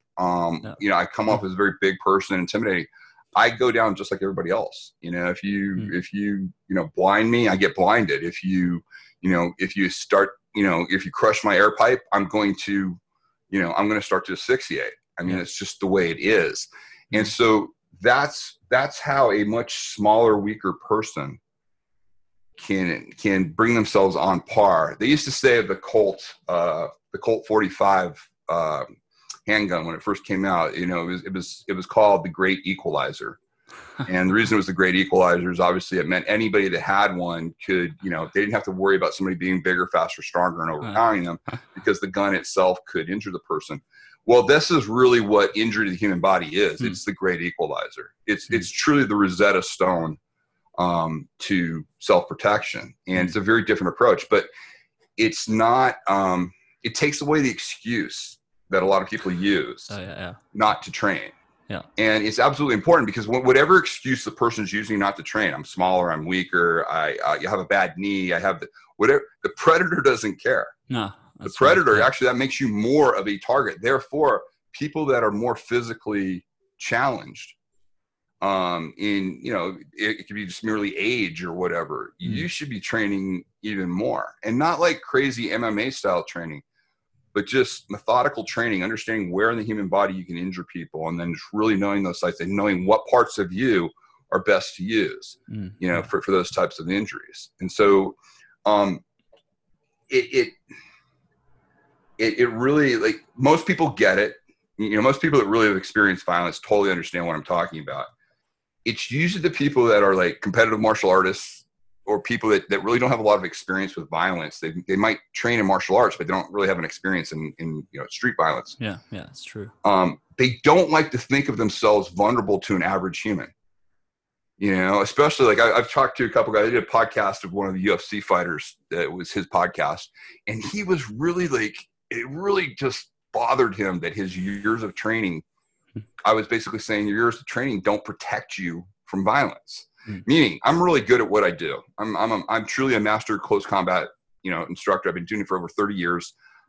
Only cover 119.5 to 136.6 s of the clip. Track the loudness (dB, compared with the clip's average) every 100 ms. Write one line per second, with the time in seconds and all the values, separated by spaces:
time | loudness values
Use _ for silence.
119.5 | -16 -16 _ 2 4 2 0 _ 0 0
120.5 | 4 6 6 6 4 2 -4 -2 0 0
121.5 | -2 -2 2 4 4 2 0 2 2 0
122.5 | -2 0 -2 0 -2 -4 -6 -6 -6 -6
123.5 | _ _ _ _ _ _ _ _ _ _
124.5 | _ -2 0 2 2 0 4 4 6 4
125.5 | 6 4 4 2 0 0 0 0 0 2
126.5 | 2 2 0 0 0 0 0 -2 -4 -8
127.5 | -4 -4 -2 0 0 -2 -10 0 0 0
128.5 | -4 -8 -16 _ -4 -4 -6 -8 -6 -2
129.5 | 0 0 0 -4 -4 -10 _ -20 -16 -12
130.5 | -10 -8 -8 -2 -2 -2 -4 -2 -2 -2
131.5 | -2 -4 -6 -20 _ _ -12 -10 -8 -2
132.5 | -2 -2 -4 -4 -6 -12 _ _ -4 0
133.5 | 2 2 2 -2 -2 -4 -6 -6 -6 -6
134.5 | -4 -2 -2 -4 -6 -4 -2 -2 -4 -10
135.5 | _ _ _ _ -18 -16 -4 2 2 2
136.5 | -4